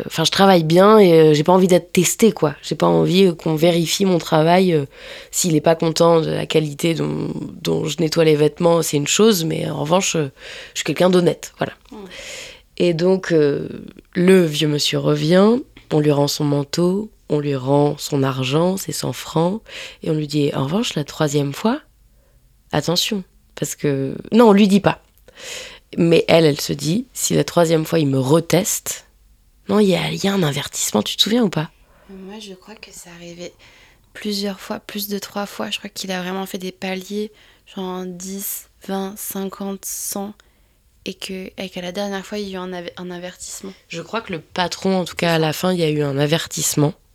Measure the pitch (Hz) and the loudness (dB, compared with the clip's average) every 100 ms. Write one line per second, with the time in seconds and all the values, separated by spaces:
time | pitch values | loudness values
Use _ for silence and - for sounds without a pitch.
0 | - - 160 - 196 185 156 175 202 220 | -6 -2 -2 4 6 6 4 6 8 8
1 | 190 160 156 147 156 185 185 175 - 190 | 8 8 6 6 4 4 6 4 2 0
2 | 165 - 226 - 151 - - 151 170 170 | 2 4 2 4 -2 -2 -8 0 2 2
3 | 156 180 196 165 160 156 170 170 160 - | 2 4 4 2 -2 2 2 2 0 0
4 | 190 170 - 160 160 185 190 156 139 - | 0 0 2 2 4 4 4 0 -2 -10
5 | - - - - 180 151 165 165 165 156 | -20 -20 -10 -4 0 2 2 2 2 2
6 | 170 165 151 151 156 160 156 143 170 151 | 4 4 2 -4 -2 0 -2 -2 -2 -2
7 | 147 151 - 151 - - 165 160 160 147 | -4 -4 -6 -6 -10 -8 -4 -2 -2 -2
8 | 160 165 160 147 151 - 170 170 156 147 | -2 2 4 4 2 2 2 2 0 -2
9 | 143 - 220 185 160 160 160 151 147 180 | 0 4 4 4 0 -4 -4 -4 0 0
10 | 196 165 139 - - - - - - 143 | 0 -2 -4 -8 -18 -18 -14 -10 -4 0
11 | 180 180 170 - - - - - - 220 | 4 4 2 0 -8 -8 -8 -8 -20 -20
12 | 185 - - - - - _ - 175 160 | -18 -18 -16 -16 -18 -20 _ -2 0 2
13 | 180 190 185 160 143 147 - - - - | 2 0 2 2 2 0 -6 -12 -16 -20
14 | - 185 180 190 165 147 151 147 - 143 | -8 0 6 6 4 0 0 0 -2 -2
15 | 147 151 156 180 208 247 - - - 156 | 0 0 4 4 6 4 -2 -16 -4 0
16 | 151 143 143 - 147 143 139 - 175 196 | 2 2 2 0 -2 -2 -2 -2 0 0
17 | 220 _ - 147 143 135 131 143 147 147 | -6 _ -4 -2 -2 -2 2 4 4 0
18 | - 139 135 131 127 151 180 - - - | -4 -2 0 -2 -2 0 0 -2 -6 -6
19 | 139 127 - 160 175 214 - - - - | -6 -6 -4 -2 -2 -2 -10 -18 -18 -10
20 | 170 156 147 151 139 147 139 196 247 160 | -4 -4 -2 0 0 -2 -4 -2 -4 -4
21 | 143 - 151 147 139 135 220 294 _ _ | -6 -2 0 0 -2 -2 -2 -2 _ _
22 | _ _ _ _ _ _ _ 156 143 175 | _ _ _ _ _ _ _ -4 -2 -2
23 | - 202 - _ _ - 147 - 147 139 | -2 -4 -8 _ _ -10 -10 -4 -2 -2
24 | 135 - - 220 233 196 208 196 165 - | -4 -8 0 6 8 8 6 6 2 -2
25 | _ _ _ - - - - - _ - | _ _ _ -20 -16 -14 -16 -20 _ 0
26 | 170 165 - 165 160 143 - 147 143 202 | 4 4 6 4 4 2 -4 -4 -2 -4
27 | 269 - - 160 143 170 165 160 156 170 | -4 -6 -2 0 0 0 2 2 0 0
28 | 143 135 131 165 160 160 214 - - - | 0 0 2 2 2 0 0 -6 -8 -12
29 | - _ _ _ _ _ - 202 202 170 | -14 _ _ _ _ _ -2 2 2 2
30 | 156 165 196 196 151 143 - - - 208 | -2 -4 -2 0 -2 -2 -8 -8 -4 -2
31 | - - - 240 208 160 160 _ _ _ | -2 -4 0 2 0 -2 -6 _ _ _
32 | - 190 190 214 202 185 202 220 - 190 | -20 -18 -16 -16 -16 -20 -20 -20 -20 -20
33 | 175 170 175 170 175 _ - _ _ _ | -20 -18 -18 -16 -18 _ -20 _ _ _
34 | _ - 214 202 202 190 - 214 - 208 | _ -10 -6 -4 -6 -8 -10 -12 -10 -10
35 | 202 202 - 202 202 - 214 - 202 - | -8 -8 -8 -10 -10 -8 -8 -8 -10 -12
36 | 190 185 180 190 190 196 185 - 190 190 | -8 -8 -6 -8 -8 -8 -10 -10 -8 -8
37 | 185 208 214 _ _ _ _ - 185 185 | -8 -8 -8 _ _ _ _ -12 -8 -8
38 | 185 175 190 196 202 - - _ - 190 | -10 -12 -12 -10 -10 -12 -14 _ -8 -6
39 | 190 208 - 196 196 - 196 196 - - | -8 -10 -12 -8 -8 -8 -10 -10 -10 -10
40 | - 202 202 - _ _ _ _ _ _ | -8 -8 -10 -14 _ _ _ _ _ _
41 | - 185 - 190 190 - 190 185 180 185 | -14 -12 -12 -12 -14 -12 -12 -10 -10 -8
42 | 202 196 185 208 202 190 185 180 175 - | -6 -6 -8 -10 -8 -10 -10 -10 -12 -12
43 | 180 175 180 - - - 190 - - 170 | -12 -12 -14 -14 -16 -14 -16 -18 -16 -14
44 | 165 226 226 165 - - 175 - 190 190 | -10 -10 -8 -12 -10 -6 -4 -4 -2 -2
45 | 170 - 170 165 156 147 185 180 156 151 | -2 -2 0 2 0 0 -2 0 0 0
46 | 143 139 147 160 - - - - 147 - | 0 0 0 0 -4 -6 -4 2 0 0
47 | _ | _